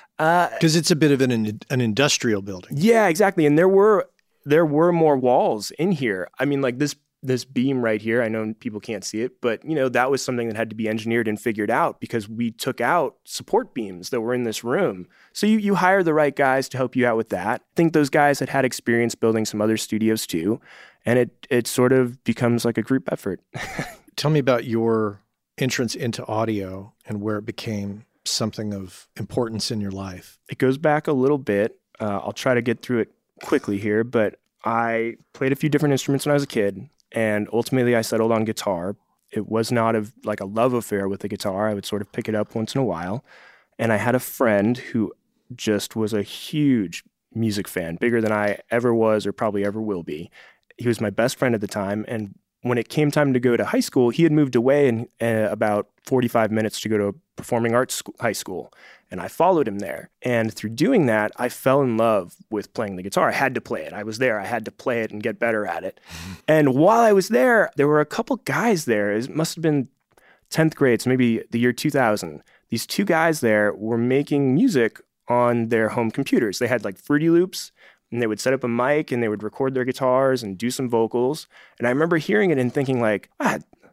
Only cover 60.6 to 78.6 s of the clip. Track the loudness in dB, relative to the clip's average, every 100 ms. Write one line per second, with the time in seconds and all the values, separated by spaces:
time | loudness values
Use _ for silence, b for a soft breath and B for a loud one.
60.6 | -8 -2 2 4 4 2 0 -4 -6 -2
61.6 | 2 2 2 2 2 2 -2 -14 -8 -8
62.6 | -8 -6 -6 -6 -4 0 0 0 -2 -2
63.6 | -6 -8 -8 -10 -10 -2 -2 -2 -4 -6
64.6 | -8 -8 -4 -2 -4 -4 -6 -2 -2 0
65.6 | -2 -6 -8 -12 -20 -16 -16 -10 2 4
66.6 | 4 6 6 6 6 6 4 4 4 4
67.6 | 2 2 2 4 2 -4 -4 -4 -2 0
68.6 | 2 0 2 0 2 -2 -2 -4 -4 -2
69.6 | 0 0 -2 _ _ _ b b b 0
70.6 | 0 4 2 4 2 2 2 2 -2 0
71.6 | 0 2 -2 2 2 0 -4 -12 _ b
72.6 | b -6 -6 -4 0 2 2 2 2 4
73.6 | 2 0 -4 0 2 2 2 0 2 4
74.6 | 4 4 2 -2 _ _ -2 2 2 2
75.6 | 0 2 0 0 -2 -2 0 2 0 -2
76.6 | -2 -2 -4 -8 0 2 4 2 2 -4
77.6 | -14 b b b -10 -4 -2 -2 -2 -2